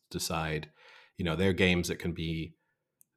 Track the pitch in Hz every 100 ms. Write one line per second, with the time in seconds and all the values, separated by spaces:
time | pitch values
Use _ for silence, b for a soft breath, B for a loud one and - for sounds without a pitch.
0 | _ 87 - 82 80 78 78 b b b
1 | b _ 90 - 98 90 92 90 85 -
2 | 87 82 80 82 80 - _ _ _ _
3 | _